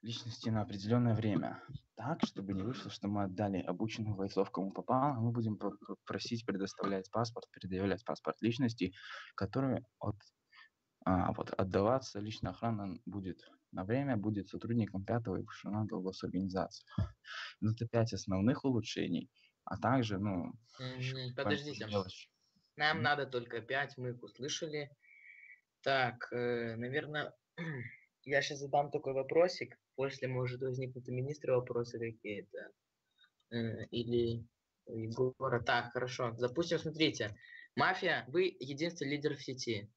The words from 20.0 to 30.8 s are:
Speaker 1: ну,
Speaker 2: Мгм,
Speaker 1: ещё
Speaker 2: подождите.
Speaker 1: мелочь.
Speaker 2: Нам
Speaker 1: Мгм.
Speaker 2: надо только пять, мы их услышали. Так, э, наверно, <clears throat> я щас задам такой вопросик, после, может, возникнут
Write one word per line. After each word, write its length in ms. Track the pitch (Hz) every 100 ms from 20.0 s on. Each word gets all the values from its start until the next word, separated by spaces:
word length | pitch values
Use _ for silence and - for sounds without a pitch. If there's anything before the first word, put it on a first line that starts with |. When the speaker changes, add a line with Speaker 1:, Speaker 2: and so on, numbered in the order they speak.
| 113 98
Speaker 1:
ну, 340 | 104 92 82 - _ -
Speaker 2:
Мгм, 560 | 127 127 127 131 127 127 139
Speaker 1:
ещё 300 | 147 147 139
Speaker 2:
подождите. 100 | 110
Speaker 1:
мелочь. 420 | 104 92 - - _ _ _ _ -
Speaker 2:
Нам 240 | 151 160
Speaker 1:
Мгм. 20 |
Speaker 2:
надо 240 | - 143 139
только 340 | 127 117 117
пять, 360 | 110 135 139 -
мы 140 | 127
их 120 | 123
услышали. 680 | - - 127 - 165 151 143 - _ - - - - - _ _
Так, 500 | - 135 123 120 -
э, 420 | 120 123 120 117 113
наверно, 580 | 120 143 147 151 - - _ -
<clears throat> 420 | 165 139 117 - _ _
я 180 | - 139
щас 180 | 139 151
задам 320 | 139 143 143
такой 220 | 147 139
вопросик, 680 | 135 135 151 180 - 117 - _ -
после, 320 | 135 139 127
может, 320 | 127 127 123
возникнут 480 | 131 127